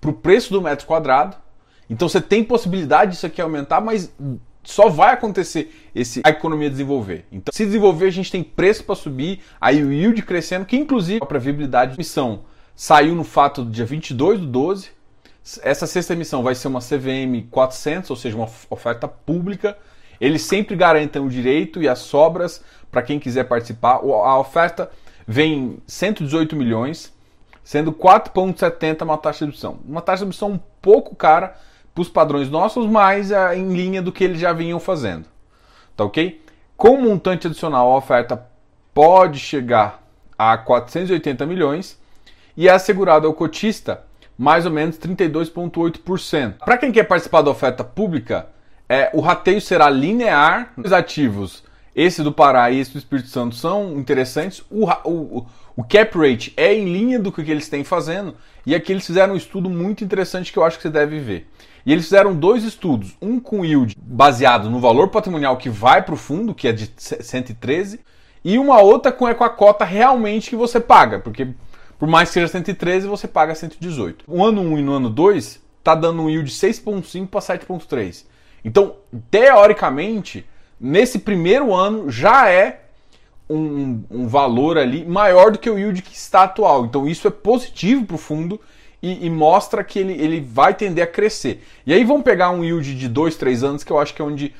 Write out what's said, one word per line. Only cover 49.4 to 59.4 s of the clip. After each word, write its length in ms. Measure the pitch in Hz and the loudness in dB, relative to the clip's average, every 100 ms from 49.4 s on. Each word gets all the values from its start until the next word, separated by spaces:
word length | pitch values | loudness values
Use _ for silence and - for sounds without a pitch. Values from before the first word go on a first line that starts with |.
| - 208 | 2 0
será 300 | - 175 147 | 0 4 4
linear. 800 | 135 151 233 226 147 156 208 240 - | 4 0 -2 0 4 4 2 -6 -10
Os 160 | 180 | 0
ativos, 720 | 185 - - 131 101 95 - - _ _ - | 0 0 -2 -2 -2 -10 -14 -20 _ _ 0
esse 260 | 175 165 | 0 0
do 80 | 147 | -4
Pará 400 | - 143 127 120 | 4 4 6 2
e 80 | 131 | 0
esse 140 | 131 | -4
do 60 | 143 | -10
Espírito 300 | - 139 123 | -6 -6 -6
Santo, 260 | 131 120 117 | -6 -6 -6
são 420 | 165 202 196 143 | -6 -4 -6 -8
interessantes. 640 | 135 131 123 - 185 - - | -2 -2 -2 -4 -6 -10 -12
O 140 | 208 | -2
ra-, 160 | 185 175 | 0 0
o, 340 | 151 170 135 120 | -2 -6 -6 -12
o, 80 | 120 - - - | -14 -20 -18 -12
o 40 | |
cap 340 | 113 208 220 170 | 2 2 2 2
rate 380 | 147 120 - - | 2 2 -6 0
é 160 | 196 | 2
em 120 | 220 | 2
linha 340 | 190 180 240 247 | 0 -2 -2 -2
do 140 | 190 | -4
que 80 | - | -6
eles 280 | 156 151 151 | -6 -6 -4
têm 140 | 143 | -8
fazendo. 540 | 139 175 151 180 190 - - - | -4 -4 -4 -8 -8 -14 -20 -14
E 120 | 131 165 | -4 -4
aqui 160 | 165 | -2
eles 120 | 190 | -6
fizeram 300 | - 175 190 | -2 2 2
um 20 | |
estudo 320 | 196 | 0